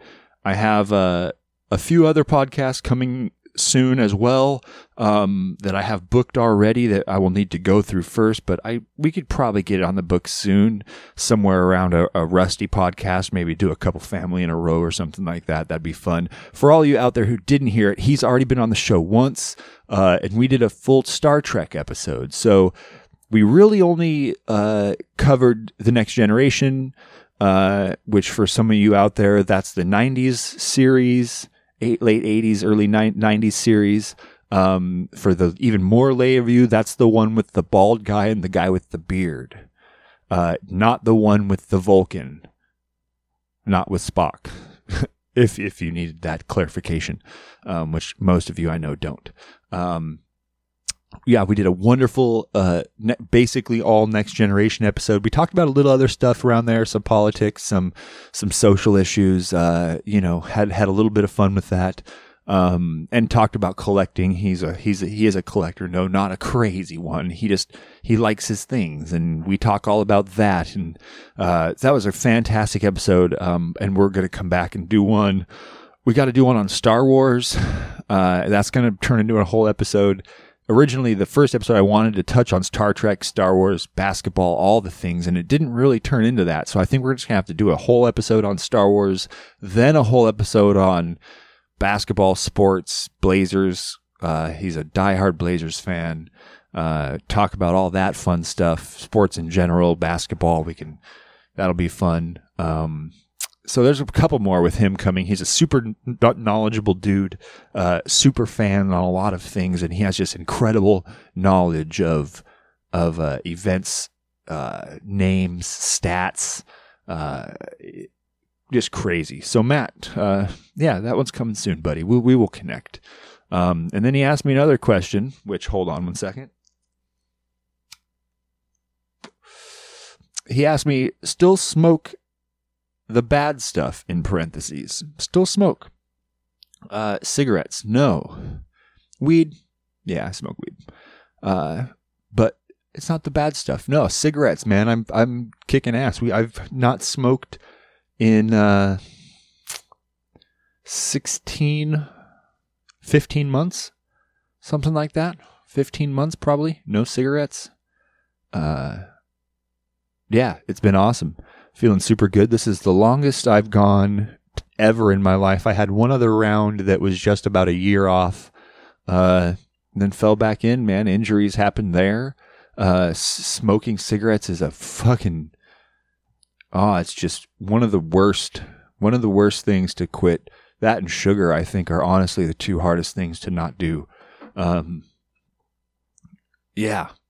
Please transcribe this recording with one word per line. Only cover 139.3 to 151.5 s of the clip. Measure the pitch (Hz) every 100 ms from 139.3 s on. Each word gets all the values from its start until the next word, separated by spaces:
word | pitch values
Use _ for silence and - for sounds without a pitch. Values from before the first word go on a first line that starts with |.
| 165 151 - _ _ _ _
yeah, | - 82 -
I |
smoke | - - - -
weed. | - - - _ _ _ _
Uh, | 98 92 78 82 127 _ _ _ _
but | 104 113 - _ _ _ -
it's | -
not | 165
the | 151
bad | 147 151 -
stuff. | - 135 -
No, | 147 101
cigarettes, | - 151 151 131 80 110
man. | 101 110
I'm, | 117 113
I'm | 110 120 120 113 - -
kicking | 135 120 120
ass. | 131 -
We, | 117
I've | 107 113 - -
not | 131 123 -
smoked | - 139 127 131 - - _ _ _ _ _ -
in, | 110 110 110
uh, | 110 104 101 98 95 - - _ _ _ _ - - _ _ _ _ _ _ _ _ _ _
sixteen, | - - - 143 - - -